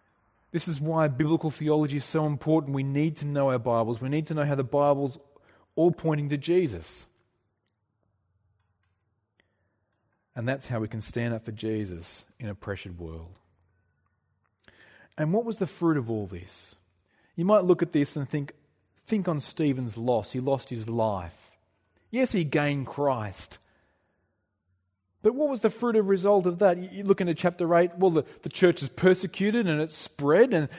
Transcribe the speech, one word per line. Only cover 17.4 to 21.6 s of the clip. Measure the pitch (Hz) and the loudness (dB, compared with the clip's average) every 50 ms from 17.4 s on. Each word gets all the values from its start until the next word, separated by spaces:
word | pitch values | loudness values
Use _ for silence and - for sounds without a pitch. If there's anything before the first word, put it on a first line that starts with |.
| 170 | 2
might | 190 214 208 185 | 4 4 4 6
look | 180 180 - 180 | 4 4 4 2
at | 165 - | 0 2
this | 156 143 143 - | 0 0 0 -2
and | 151 139 127 | -6 -6 -4
think, | - 151 143 143 - _ _ _ _ _ _ _ _ _ _ | -4 -4 -4 -6 -10 _ _ _ _ _ _ _ _ _ _
think | - 220 214 180 | -4 -2 -2 0
on | 185 160 147 | -2 -2 -4
Stephen's | 131 - - - 160 147 135 127 127 117 101 113 | -4 -6 -4 -2 0 0 0 0 -4 -6 -6 -4
loss. | 117 123 123 113 107 - - | 0 0 0 0 0 -2 -6
He | 131 | -4
lost | 127 135 135 131 - - | -2 0 -2 -2 -2 -6
his | 123 117 110 110 | -10 -8 -6 -4
life. | 117 117 110 110 104 95 87 85 - - - _ _ _ | -2 0 0 0 0 -2 -6 -8 -12 -18 -20 _ _ _